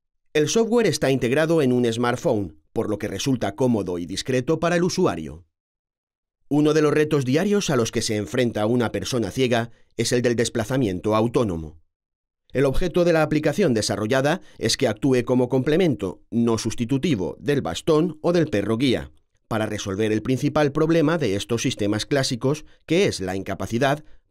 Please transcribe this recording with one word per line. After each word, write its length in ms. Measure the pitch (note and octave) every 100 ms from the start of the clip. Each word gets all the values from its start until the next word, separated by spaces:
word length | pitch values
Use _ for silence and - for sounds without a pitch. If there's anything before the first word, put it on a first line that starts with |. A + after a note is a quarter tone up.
| _ _ _
El 160 | D3+ D3
software 380 | A3+ A3 A#3 G#3+
está 240 | - C3
integrado 500 | C3+ A#2+ C#3+ D#3+ E3
en 120 | C3
un 200 | B2 A#2+
smartphone, 640 | A2+ A#2+ B2 E3 A2 F#2 - _
por 160 | A#2 G2+
lo 120 | G2+
que 80 | A2
resulta 480 | F#2+ C#3 B2+ G2+ -
cómodo 420 | C3 A2 F2+ F2
y 80 | F2
discreto 540 | F#2 - B2+ B2+ D#3+
para 160 | E3+ F3
el 80 |
usuario. 600 | F3+ - D#3+ E2+ D2+ D#2+ - _ _ _ _ _ _ _ _ _ -
Uno 240 | D3 D3+
de 100 | D#3
los 120 | D3+
retos 300 | D3+ D3+ D3
diarios 440 | B2+ C#3+ G3+ G3+ -
a 60 |
los 160 | C3 A2+
que 100 | A#2
se 140 | -
enfrenta 520 | G#2+ G2+ B2+ A#2 G#2+ G#2+
una 260 | B2 A2
persona 400 | G2+ F#2 B2+ G2
ciega 400 | C3 B2+ A#2 A#2 - _ -
es 160 | A2+
el 100 | A#2+
del 140 | A#2+ A#2+
desplazamiento 800 | A#2 A#2+ G#2 C3 A2 F#2 G#2+ G#2+
autónomo. 640 | A#2 C#3 A2 E2 D#2 - _ _ _ _ _ _ _
El 120 | B2+
objeto 400 | C#3 C3 F3 F3+
de 80 | F3
la 120 | D#3+
aplicación 500 | D#3 D3+ D#3 - F3
desarrollada 640 | A2 G2+ G2+ G#2+ C3 C#3+ F3+ - -
es 180 | A2 -
que 100 | A#2+
actúe 380 | G#2 C3+ B2+
como 240 | A#2 B2+ B2
complemento, 720 | C3+ C3 D#3+ F3+ A#2+ F#2+ - -
no 280 | A#2 A#2 A2+
sustitutivo, 800 | A2+ - A2+ C3+ E3+ A2 E2 -
del 200 | G#2+ C#3+
bastón 600 | D#2+ - - D#3 F3 -
o 100 | E3
del 140 | E3+ D3+
perro 320 | G#2 F#2+ A2+
guía, 320 | C3+ F#2 C2+ - _ _ -
para 180 | A2+ G#2+
resolver 460 | G2+ G2+ F#2+ A2
el 100 | G#2+
principal 480 | A#2 B2+ C#3+ D3+ D3
problema 480 | D3 D#3+ E3 D3 E3+
de 160 | A#2+
estos 280 | G2 - A#2
sistemas 440 | C3 - G#2 G#2+ -
clásicos, 580 | C#3 C3 A#2 C3 D3 - - -
que 200 | E3 F3+
es 120 | -
la 160 | F#2
incapacidad 720 | F#2+ F#2+ F#2+ G2 A#2 C3+ D3 - - _